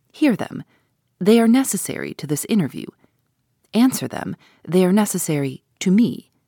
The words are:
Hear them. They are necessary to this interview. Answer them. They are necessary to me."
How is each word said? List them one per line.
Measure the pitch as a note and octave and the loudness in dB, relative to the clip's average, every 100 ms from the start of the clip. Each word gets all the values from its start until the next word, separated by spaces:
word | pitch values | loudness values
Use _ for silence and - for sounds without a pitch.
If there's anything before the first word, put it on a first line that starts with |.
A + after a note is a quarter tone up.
| _ | _
Hear | - D4+ G3+ | -2 0 0
them. | - - - _ _ _ _ _ | -4 -10 -14 _ _ _ _ _
They | F#3+ A#3 | 4 4
are | A3+ | 6
necessary | B3 C4+ - - - C#2+ - | 4 2 -4 -6 -8 -10 -12
to | D3 | -6
this | D3 - | -6 -2
interview. | A3 D3 - - - _ _ _ _ _ _ _ | -2 -2 -6 -14 -16 _ _ _ _ _ _ _
Answer | G#3+ B3+ - - | 2 2 2 -6
them. | - - - _ _ | -8 -10 -12 _ _
They | - F3+ F3+ | -2 2 4
are | |
necessary | G3+ G#3 F3+ - D3+ C#3 C3 _ _ | 2 0 -2 -2 -2 -4 -8 _ _
to | F#3+ | 0
me." | G3 G#3 - - _ | 2 2 -2 -14 _